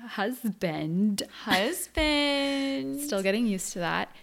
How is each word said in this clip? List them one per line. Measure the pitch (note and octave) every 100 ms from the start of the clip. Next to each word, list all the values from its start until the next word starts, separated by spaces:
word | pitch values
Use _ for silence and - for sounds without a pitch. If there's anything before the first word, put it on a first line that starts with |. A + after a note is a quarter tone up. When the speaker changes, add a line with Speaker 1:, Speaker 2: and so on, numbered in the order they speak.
| A#3
Speaker 1:
husband, | - G3+ B3+ A3 F#3 F3 D#3 D#3 F3 G#3+ G3+ - -
Speaker 2:
Husband. | A3+ F#3 A3+ F#4 - - D4+ D4 C#4+ C#4 C#4 C#4 C#4 C4+ C4+ C#4
Speaker 1:
still | D4 G3
getting | F#3+ G#3+ A#3
used | F#3+ -
to | F#3+
that. | E3 E3+ G#3 -